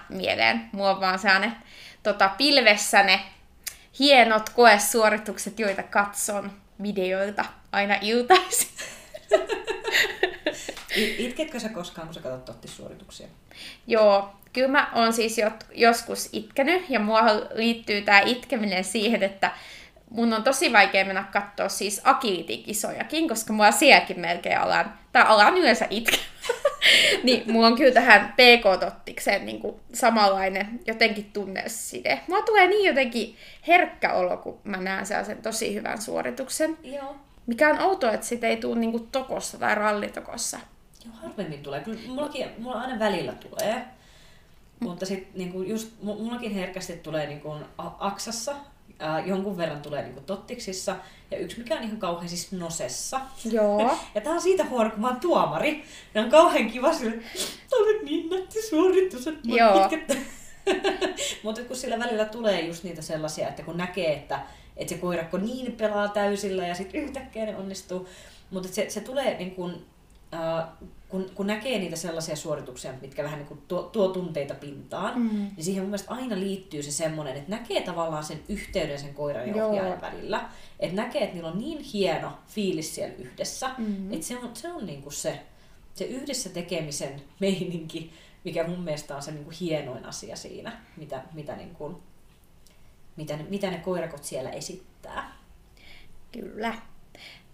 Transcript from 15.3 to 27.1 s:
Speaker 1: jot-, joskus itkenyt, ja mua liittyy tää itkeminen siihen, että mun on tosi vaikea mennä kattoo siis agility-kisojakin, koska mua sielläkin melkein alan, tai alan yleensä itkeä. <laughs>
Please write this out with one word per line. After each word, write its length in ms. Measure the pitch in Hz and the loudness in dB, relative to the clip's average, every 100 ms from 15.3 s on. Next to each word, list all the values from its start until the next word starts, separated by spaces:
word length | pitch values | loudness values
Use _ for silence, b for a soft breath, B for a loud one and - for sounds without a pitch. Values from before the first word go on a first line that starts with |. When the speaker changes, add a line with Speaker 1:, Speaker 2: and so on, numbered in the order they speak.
| 220 | 0
Speaker 1:
jot-, 280 | 214 220 - | 0 -2 -10
joskus 560 | - 233 233 - 196 - | 4 6 6 0 -6 -6
itkenyt, 580 | 214 214 - 269 359 359 | -8 -4 0 2 2 2
ja 100 | 240 | 0
mua 200 | 208 220 233 214 - | 4 6 6 4 0
liittyy 480 | - 233 226 - 208 | 0 0 0 -2 0
tää 180 | 208 202 | 6 8
itkeminen 640 | 202 247 - 247 208 185 | 8 2 -2 -2 0 -2
siihen, 400 | 190 233 208 220 | -2 0 0 2
että 280 | 196 196 180 B B B B _ _ | 0 0 -2 B B B B _ _
mun 240 | 220 233 | -2 0
on 100 | 220 | 2
tosi 300 | 240 277 320 | 2 2 4
vaikea 320 | 226 196 196 196 | 6 6 4 2
mennä 180 | 190 | 0
kattoo 460 | 202 202 202 - 190 | -4 -4 -4 -4 -4
siis 320 | - 190 208 | -2 -4 2
agility-kisojakin, 1200 | - 269 226 180 160 110 - 208 214 - - 302 330 | 2 4 2 -2 -4 -8 -6 -6 -4 -6 -4 -2 0
koska 240 | 220 - | -2 -2
mua 180 | 214 208 | 6 6
sielläkin 480 | 220 269 190 - 185 | 8 10 10 8 -2
melkein 380 | 170 175 190 - | -2 -2 0 0
alan, 340 | 185 170 170 - - | 2 2 0 -6 0
tai 120 | - 226 | 4 8
alan 300 | 214 208 370 | 8 8 6
yleensä 300 | 302 233 202 | 6 4 2
itkeä. 300 | 208 226 - | -2 0 -2
<laughs> 360 | - - - 480 571 - B B 587 | -4 -8 -6 -2 0 2 B B 6